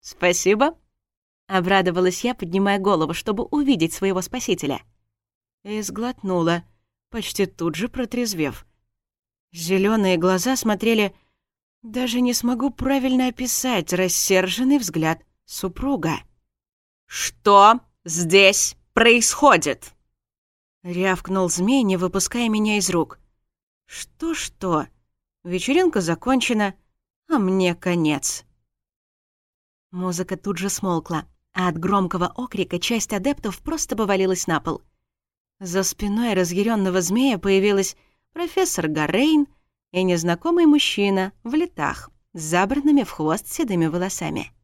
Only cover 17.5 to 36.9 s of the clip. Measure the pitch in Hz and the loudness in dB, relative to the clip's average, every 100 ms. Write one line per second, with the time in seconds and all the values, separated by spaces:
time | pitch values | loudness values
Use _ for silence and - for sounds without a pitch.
17.5 | 202 202 240 _ _ 175 165 170 190 196 | 8 8 6 _ _ -10 -4 4 6 6
18.5 | 202 - - _ - 233 240 220 - 285 | 4 -2 -6 _ 2 4 4 2 4 4
19.5 | 180 147 - - _ _ _ _ _ _ | 6 2 -6 -12 _ _ _ _ _ _
20.5 | _ _ _ 180 175 190 175 - 190 180 | _ _ _ -10 -2 0 -2 -2 0 0
21.5 | 180 190 269 208 185 180 190 - 240 233 | 0 2 2 2 0 0 -2 -2 -2 -2
22.5 | 214 214 208 190 175 156 - _ _ _ | 0 0 0 0 -2 -2 -8 _ _ _
23.5 | _ _ _ _ - - _ 330 311 - | _ _ _ _ -16 -16 _ -6 -6 -8
24.5 | _ 190 156 131 _ _ _ _ _ 175 | _ -2 -2 -2 _ _ _ _ _ -8
25.5 | 185 208 302 370 226 170 165 240 262 240 | -6 0 2 2 0 -2 -2 0 0 2
26.5 | 220 202 - _ _ _ _ _ 302 185 | 0 -2 -6 _ _ _ _ _ 0 2
27.5 | 190 180 175 185 175 156 143 - - _ | 2 0 0 -2 0 0 0 -4 -8 _
28.5 | _ _ _ _ _ _ _ _ _ _ | _ _ _ _ _ _ _ _ _ _
29.5 | _ _ _ _ 180 185 170 180 185 196 | _ _ _ _ -6 -4 -4 -6 -6 -4
30.5 | 170 190 - 190 165 - 160 - _ _ | -4 -4 -4 -2 -2 -2 -8 -8 _ _
31.5 | - 180 160 165 202 185 175 180 - 254 | -4 -2 -2 0 0 0 -2 -4 -4 -8
32.5 | - 175 175 - 233 - 202 185 190 214 | -6 -4 -4 -2 -4 -2 -2 -2 -2 -6
33.5 | - - 311 - 220 202 190 190 185 - | -8 -8 -6 -4 -2 0 2 0 0 -2
34.5 | 156 - 147 _ _ _ _ _ _ _ | -2 -4 -8 _ _ _ _ _ _ _
35.5 | _ 185 180 185 - 208 214 240 190 175 | _ -4 -2 -2 -4 -4 -2 0 0 0
36.5 | 175 208 220 190 | 0 0 2 2